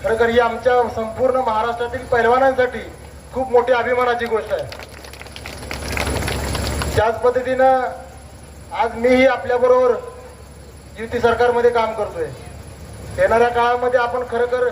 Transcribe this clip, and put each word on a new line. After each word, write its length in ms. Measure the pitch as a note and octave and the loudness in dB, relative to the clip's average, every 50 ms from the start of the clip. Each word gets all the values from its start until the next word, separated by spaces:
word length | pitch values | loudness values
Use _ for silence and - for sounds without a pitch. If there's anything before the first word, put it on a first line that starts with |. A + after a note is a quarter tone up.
| - | 0
खरं 120 | - A3+ | 0 2
खरं 140 | A3 A#3 A#3 | 2 2 4
ही 100 | A#3 A#3+ | 4 2
आमच्या 500 | A#3+ A#3 A3+ A3+ - B3+ B3 B3 A#3+ A3 - | 2 2 -2 0 0 2 4 4 2 0 -2
संपूर्ण 400 | A3+ A3+ A3 A3 A#3 B3+ B3+ B3 | -6 -6 -6 -4 -2 0 0 2
महाराष्ट्रातील 680 | C4 B3+ A#3 G#3+ G#3+ A3 A#3 A#3 A#3 A#3+ A#3 A#3+ C4 - | 2 0 0 0 0 -2 -2 -2 -4 -6 -6 -6 -8 -4
पैलवानांसाठी 840 | - B3+ A#3+ A#3 A3+ A#3+ B3+ C4+ C4+ C4 B3+ B3 B3 - - - - - - - - - - - - - | 0 0 2 4 4 4 6 4 4 4 2 0 0 -2 -8 -12 -12 -16 -18 -20 -20 -20 -20 -20 -10 -6
खूप 180 | A#3+ C4 - | -6 -6 2
मोठी 220 | A#3 A#3+ A#3+ B3 B3+ | 2 2 4 4 2
अभिमानाची 520 | A#3+ A3+ A#3+ B3 B3 B3 A#3+ A#3+ A#3 A#3 | 0 2 0 0 0 2 0 0 -2 -2
गोष्ट 280 | A3+ A3+ G#3+ G3 - F#3+ | -2 -2 -2 -2 -2 -4
आहे. 100 | E3 C#3 B2 - - - - - - - - - - - - - - - - - - - - - - - - - - - - - - - - - - - - - - - - - - - - - | -4 -4 -8 -12 -16 -16 -18 -18 -20 -18 -20 -18 -18 -18 -18 -18 -16 -16 -16 -14 -14 -12 -12 -12 -10 -8 -8 -6 -4 -4 -4 -4 -4 -4 -4 -4 -6 -6 -6 -6 -4 -4 -4 -4 -4 -4 -2 0
त्याच 260 | A3 G#3+ A3+ A3+ A3 | 0 0 0 0 2
पद्धतीनं 580 | - B3 B3 B3+ B3+ B3+ C4 B3+ C4 C4 C4 C4 - - - - - - - - - - - - - - - - - - - | 0 2 2 2 -2 -2 0 4 4 4 4 4 0 -2 -6 -8 -14 -18 -20 -20 -20 -20 -20 -20 -20 -20 -20 -20 -18 -12 -4
आज 160 | F3+ A3 A3+ A3 | -2 -2 -2 -2
मीही 340 | A3+ A#3 B3+ B3+ B3+ C4 C4+ | 0 2 4 6 6 6 4
आपल्याबरोबर 680 | B3+ - - B3 B3 B3 B3 B3 B3+ B3+ B3+ A#3+ A3+ - - - - - - - - - - - - - - - - - - - - G3+ | 4 2 -2 -2 0 2 4 4 4 6 6 4 2 0 -2 -10 -16 -16 -18 -20 -20 -20 -20 -20 -20 -20 -20 -20 -20 -20 -20 -20 -14 -12
युती 200 | A3 A#3 A#3+ A#3+ | -10 -6 -6 0
सरकारमध्ये 500 | A3+ A3 A3+ A#3 A#3+ B3 A#3+ A#3+ A#3+ A#3+ | 2 2 4 4 2 2 2 4 2 2
काम 240 | A#3 A#3 A3 A3 A3 | 2 2 0 0 -2
करतोय. 320 | G#3+ G#3 F#3+ - E3+ D#3+ C#3 B2+ - - - - - - - - - - - - - - - - - | -4 -6 -6 -4 -6 -8 -8 -8 -14 -16 -18 -18 -18 -18 -18 -18 -18 -18 -18 -18 -16 -16 -12 -2 0
येणाऱ्या 320 | C5+ G3 A3 A#3 A#3 A#3+ | 2 4 4 4 4 4
काळामध्ये 500 | A#3+ A#3+ A#3+ A#3+ B3 B3 B3 B3 B3 B3+ | 4 2 2 2 2 0 0 0 2 2
आपण 240 | A#3+ A#3+ A#3+ B3 B3 - | 0 0 -2 -4 -6 -4
खरं 140 | A#3 A#3 A#3+ | -2 -2 0
खरं 240 | A#3+ A#3+ B3+ B3+ A#3+ | 0 0 0 0 -2